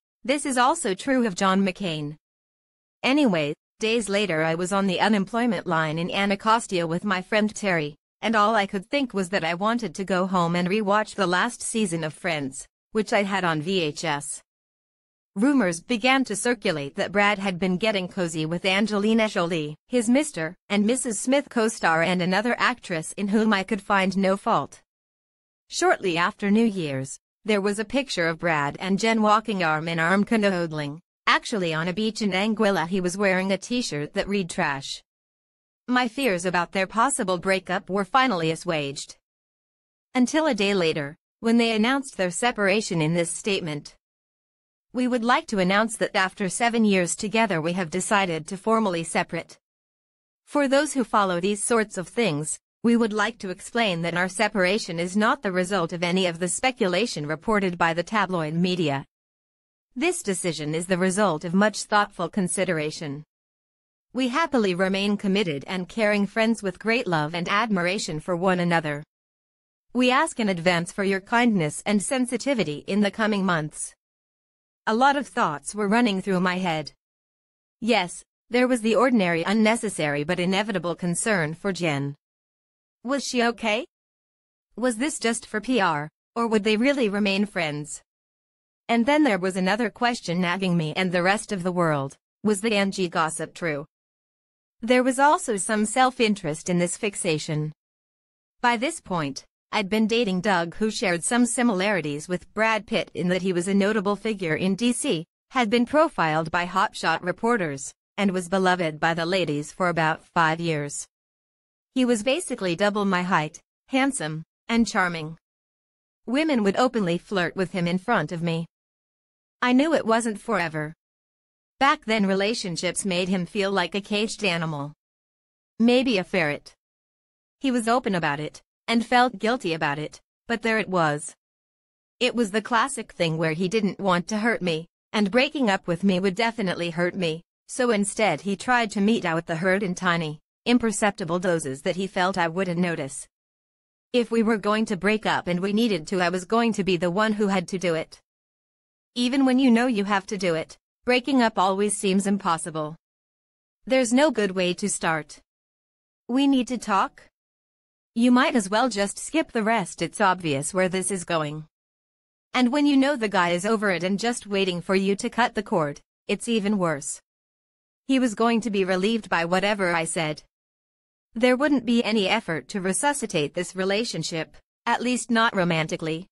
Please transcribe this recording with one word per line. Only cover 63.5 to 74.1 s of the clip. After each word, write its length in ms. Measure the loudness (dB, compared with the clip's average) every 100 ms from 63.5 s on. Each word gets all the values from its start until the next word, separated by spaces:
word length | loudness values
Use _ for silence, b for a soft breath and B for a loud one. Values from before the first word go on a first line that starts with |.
| _ _ _ _ _ _
We 180 | -4 -2
happily 440 | 0 0 2 2
remain 440 | 2 0 0 0 0
committed 480 | 0 0 0 -4 -6
and 200 | -8 -6
caring 380 | 0 2 2 0
friends 380 | 0 0 0
with 160 | -2 -4
great 260 | -2 -2 0
love 300 | 0 0 -4
and 120 | -2
admiration 720 | 0 0 0 0 -2 -4 -8
for 160 | -4 0
one 240 | 2 2
another. 440 | 2 0 0 -6 -10 _ _ _ _ _ _ _ _
We 160 | 0 2
ask 300 | 2 0 -2
in 100 | -2
advance 420 | 0 0 0 -2
for 120 | -4
your 180 | -2 -2
kindness 640 | 0 2 2 2 0 -2 -2
and 160 | 0
sensitivity 840 | 0 -2 -2 -2 -2 0 -2 -4 -4
in 140 | 0
the 100 | 0
coming 340 | 0 -2 0 0
months. 480 | 0 -2 -8 -14 -14 _